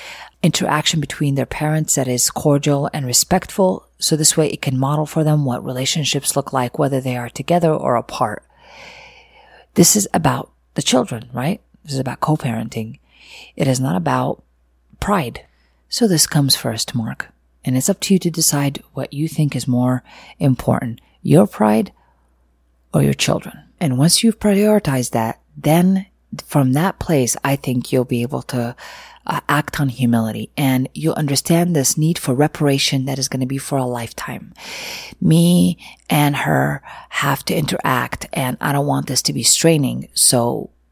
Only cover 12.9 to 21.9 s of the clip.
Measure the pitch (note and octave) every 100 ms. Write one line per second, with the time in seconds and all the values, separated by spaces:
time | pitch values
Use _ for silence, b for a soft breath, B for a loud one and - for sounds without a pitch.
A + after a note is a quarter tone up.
12.9 | - B B B B B - C#3 C3 C3
13.9 | F3+ D#3+ B2+ B2+ - _ _ _ _ _
14.9 | _ - G3+ B2 - - _ _ _ _
15.9 | - A#3 D#3+ - D#3 C#3 B2+ A#2+ A2+ -
16.9 | A#2+ A2 C3+ - _ _ _ - B2+ -
17.9 | - - F#3+ F3 D#3+ D#3 C#3+ C#3+ C#3+ -
18.9 | - C3 C#3 D#3 - D3+ C3+ B2 B2 B2+
19.9 | B2+ B B B - D3 B2+ - B2 B2
20.9 | A2 _ _ - C#3+ G3+ - G#3+ A3 G3+